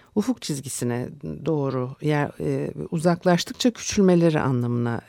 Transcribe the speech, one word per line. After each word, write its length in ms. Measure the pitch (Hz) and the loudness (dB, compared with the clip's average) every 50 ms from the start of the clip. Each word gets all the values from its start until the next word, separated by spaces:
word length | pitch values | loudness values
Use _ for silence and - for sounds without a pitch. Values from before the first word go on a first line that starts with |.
| _ _ - | _ _ -2
ufuk 260 | 208 202 - 240 - | -2 0 -2 -2 -4
çizgisine 680 | - - 156 135 139 131 - - 127 123 120 123 127 - - - - 160 151 147 - | -4 -6 -6 -6 -6 -8 -6 -4 -4 -2 -2 -2 -4 -6 -10 -12 -12 -10 -10 -6 -4
doğru 500 | 165 160 147 139 139 131 131 123 127 135 - | -2 -2 0 0 -2 -2 -2 -4 -6 -6 -4
yer, 300 | 151 151 151 147 143 - - - | -2 0 0 0 0 -2 -4 -4
e, 320 | 160 151 139 135 143 143 - 151 151 - | -4 -2 -2 -2 -4 -6 -8 -8 -8 -6
uzaklaştıkça 800 | 185 165 151 180 170 - - 180 175 170 - - - - - 254 | -4 0 2 2 2 2 4 4 4 2 2 -2 -4 0 0 0
küçülmeleri 680 | 226 - - - - 208 196 185 180 175 170 170 151 147 | 0 -2 -6 -2 2 4 6 6 6 6 6 4 4 2
anlamına, 640 | - 131 131 123 120 120 120 120 120 117 117 - - | 2 0 0 0 0 0 0 0 0 -2 -4 -6 -8